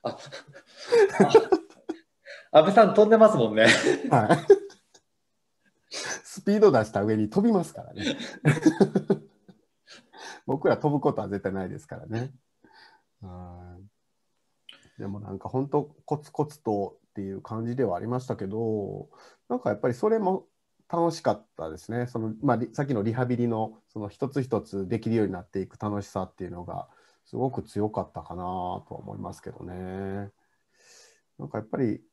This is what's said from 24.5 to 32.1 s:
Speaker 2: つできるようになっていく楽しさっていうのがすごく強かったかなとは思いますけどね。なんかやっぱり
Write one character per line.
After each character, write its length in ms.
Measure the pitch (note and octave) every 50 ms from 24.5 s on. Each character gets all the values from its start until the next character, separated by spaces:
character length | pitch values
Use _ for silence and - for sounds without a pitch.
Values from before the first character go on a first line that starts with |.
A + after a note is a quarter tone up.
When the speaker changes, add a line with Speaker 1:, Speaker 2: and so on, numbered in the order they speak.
| - G#2
Speaker 2:
つ 260 | - - - G2 G2
で 120 | F2+ A2+ A2+
き 100 | - A#2
る 60 | A2+
よ 80 | A2+ G#2
う 40 |
に 60 | F#2+ F#2+
な 60 | F2+
っ 60 | F2
て 140 | _ _ G2
い 80 | F#2
く 100 | - - -
楽 220 | - G#2 G#2 G#2
し 60 | G2
さ 160 | - - G2 F#2
っ 120 | F#2 _
て 80 | _ F#2
い 40 |
う 40 | F2
の 120 | F2 F2 F2
が 220 | F2+ F2+ - - _ _ _ _ _ _ _ _
す 100 | _ -
ご 140 | A#2 B2 C3+
く 140 | B2+ - -
強 260 | - - G2+ G#2 G#2+
か 120 | G#2+ G#2
っ 100 | G2 - _
た 80 | -
か 140 | D#2+ - F2
な 80 | F2+ F2+
と 420 | F2+ F#2 F#2 F2+ F2+ - G2 - _
は 60 | - -
思 160 | F#2+ G2+ G#2
い 40 | G2+
ま 140 | G2 F#2 G2
す 80 | -
け 100 | - -
ど 120 | - - -
ね。 680 | F2 F2+ F#2 F#2 F#2 F#2 F#2+ G2 F#2+ G2 G2+ G2+ G2+ _ _ _ _ _ _ _ _ _ _ _ _ - - - _ _ _ _ _ _ _
な 60 | C#3+
ん 40 | C#3+
か 80 | -
や 60 | A2 G#2+
っ 40 |
ぱ 100 | - - -
り 220 | C3+ A2 G#2 - _ _